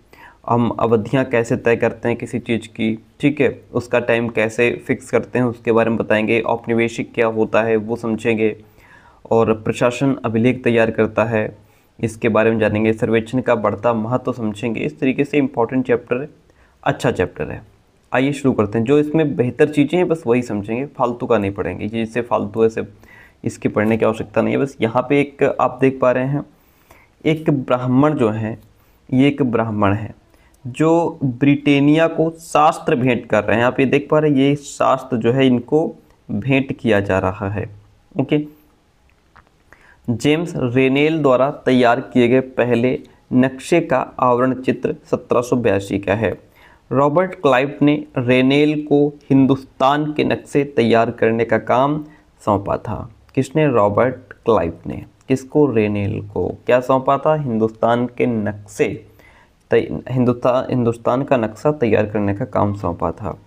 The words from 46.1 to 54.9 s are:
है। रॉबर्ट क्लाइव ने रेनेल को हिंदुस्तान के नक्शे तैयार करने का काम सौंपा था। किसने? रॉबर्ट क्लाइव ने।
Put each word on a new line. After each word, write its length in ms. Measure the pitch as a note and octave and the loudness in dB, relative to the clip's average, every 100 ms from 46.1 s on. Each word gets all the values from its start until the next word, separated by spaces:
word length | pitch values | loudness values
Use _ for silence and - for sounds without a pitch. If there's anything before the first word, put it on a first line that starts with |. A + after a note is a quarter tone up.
है। 280 | G#2+ G2+ - - _ - _ _ | -2 -2 -4 -12 _ -20 _ _
रॉबर्ट 440 | B2+ C#3+ D3+ F#3 - | 0 2 2 0 0
क्लाइव 420 | C#3+ B2+ C#3 - | 2 2 2 2
ने 240 | C#3+ D3 - C#3+ | 2 2 -2 -4
रेनेल 680 | B2 B2+ C3 C#3 D3+ D3+ D3+ | 2 4 4 4 2 0 0
को 280 | C#3+ D3 D3 - | 2 2 -2 0
हिंदुस्तान 840 | C3+ C3 C3+ - - C3+ D3 D3+ | 4 4 2 -4 -2 0 2 0
के 100 | D3+ | -2
नक्शे 400 | B2+ A#2 - D3 | -2 -4 -2 -2
तैयार 480 | C#3 C#3+ A#2 A2+ A#2 | 0 0 2 4 2
करने 340 | A2+ A2+ A2+ A2+ | 0 0 0 0
का 120 | A2 | -2
काम 480 | A2 A#2+ C#3+ D3+ D3+ - _ _ - | 0 0 2 -2 -6 -16 _ _ -2
सौंपा 320 | G2+ G#2 C2+ | -2 -2 -6
था। 340 | - G#2+ - - _ - | -6 -10 -12 -18 _ -4
किसने? 320 | C3 D#3+ D3+ | -2 0 2
रॉबर्ट 480 | A#2+ G#2 G#2 B2 - - | 4 2 2 0 -2 -12
क्लाइव 400 | - - G#2 E2+ - | -6 0 2 0 -6
ने। 180 | - | -10